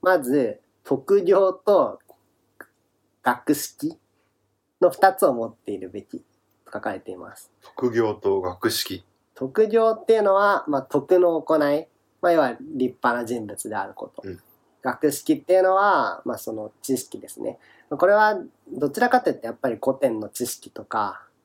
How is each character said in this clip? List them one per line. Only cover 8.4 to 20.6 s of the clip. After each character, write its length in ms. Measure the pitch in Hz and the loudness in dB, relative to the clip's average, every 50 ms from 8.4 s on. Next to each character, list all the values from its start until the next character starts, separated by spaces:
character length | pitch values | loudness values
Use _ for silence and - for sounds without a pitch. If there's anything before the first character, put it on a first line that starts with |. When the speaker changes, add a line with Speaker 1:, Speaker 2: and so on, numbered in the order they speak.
Speaker 2:
学 280 | 92 90 87 - - 113 | 0 -4 -8 -2 -2 -2
識。 340 | - - - - 95 92 - _ _ _ _ _ _ | -2 -2 -6 -6 -10 -12 -14 _ _ _ _ _ _
Speaker 1:
徳 340 | - 131 131 135 - 220 214 | -10 -10 -6 2 2 2 4
行 240 | 214 226 226 226 | 4 2 2 2
っ 140 | 220 220 - | 0 -2 2
て 80 | - 226 | 2 2
い 60 | 220 | 4
う 20 | |
の 140 | 208 202 190 | 4 4 4
は、 280 | 196 202 202 202 - - - | 4 4 4 2 0 0 -2
ま 120 | 147 135 | -4 -4
あ、 20 | 135 | -4
徳 360 | - - 147 139 - 180 180 | 0 -2 -2 2 4 4 4
の 220 | 180 175 165 160 | 6 4 2 0
行 140 | 151 - 160 | 0 0 2
い、 320 | 156 151 143 143 151 160 _ _ _ _ _ _ _ | 2 2 2 0 -2 -4 _ _ _ _ _ _ _
ま 80 | - 175 | 0 2
あ、 20 | |
要 80 | 170 160 | 4 4
は 120 | 147 127 | 2 2
立 440 | 120 - 131 151 156 135 127 123 - _ | -2 -6 -14 -10 -4 -2 -2 -2 -4 _
派 120 | - 123 117 | -2 -2 -2
な 120 | 120 120 | -2 -4
人 200 | 113 123 120 110 | -4 -6 -6 -6
物 240 | 104 101 - - 113 | -8 -12 -12 -10 -8
で 60 | 107 | -6
あ 100 | 104 98 | -6 -8
る 80 | 98 104 | -8 -10
こ 160 | - - - _ | -14 -16 -14 _
と。 60 | - - | -16 -14
Speaker 2:
う 60 | 98 | -14
ん。 100 | 92 - _ _ _ _ _ _ _ _ _ | -16 -16 _ _ _ _ _ _ _ _ _
Speaker 1:
学 280 | 131 - - - 151 | -6 -6 0 0 0
識 220 | 139 - - - 160 | 0 -2 -2 -2 -2
っ 80 | 135 | -2
て 120 | - - 180 | 2 2 4
い 60 | 185 | 4
う 40 | 185 | 4
の 120 | 185 190 | 4 4
は、 460 | 196 202 208 190 156 123 104 85 - - | 4 4 4 4 2 2 -2 -4 -8 -10
ま 100 | 131 120 | -10 -10
あ、 20 | 117 | -8
そ 160 | - - 113 | -8 -10 -10
の 180 | 110 107 110 _ _ - | -10 -10 -12 _ _ -6
知 140 | - 135 120 | -4 -4 -4
識 220 | - - - - | -4 -10 -16 -18
で 80 | - - | -16 -16
す 140 | - - | -16 -10
ね。 160 | - - - - _ _ _ _ _ _ | -10 -10 -10 -10 _ _ _ _ _ _
こ 160 | 151 139 - | -4 0 2
れ 80 | 185 202 | 4 4
は 260 | 214 214 214 214 190 170 - _ _ _ - | 4 4 2 0 -2 -8 -14 _ _ _ -16
ど 180 | - - 147 147 | -8 -4 -4 -4
ち 100 | 143 - | 0 0
ら 100 | 247 240 | 0 2
か 120 | 254 247 | 2 2
と 100 | - - | 0 0
い 20 | 135 | -4
う 20 | |
と 120 | - - 113 | -4 -8 -12
や 60 | 117 | -12
っ 40 | _ | _
ぱ 120 | - 131 | -4 -6
り 100 | 113 107 - | -4 -2 -2
古 140 | 135 131 135 | -4 -2 0
典 220 | - 131 113 110 | 0 -2 -2 -2
の 100 | 107 104 | -8 -10
知 160 | _ - 123 | _ -6 -6
識 240 | 117 - - | -6 -6 -12